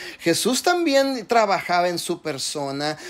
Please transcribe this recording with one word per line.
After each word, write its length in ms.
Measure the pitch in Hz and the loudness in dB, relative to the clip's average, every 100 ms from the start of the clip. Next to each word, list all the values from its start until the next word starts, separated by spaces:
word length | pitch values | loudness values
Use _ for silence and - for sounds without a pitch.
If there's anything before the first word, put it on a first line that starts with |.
| - - | -16 -2
Jesús 460 | 170 160 214 254 | 0 2 2 2
también 640 | 359 349 330 269 269 254 196 | 2 2 4 2 2 -2 2
trabajaba 600 | 233 208 180 - 175 180 | 2 4 0 0 0 0
en 120 | 170 | -2
su 220 | - 170 | -4 -6
persona, 760 | 156 135 - 151 139 139 147 156 | -6 -6 -6 -6 -6 -4 -4 -6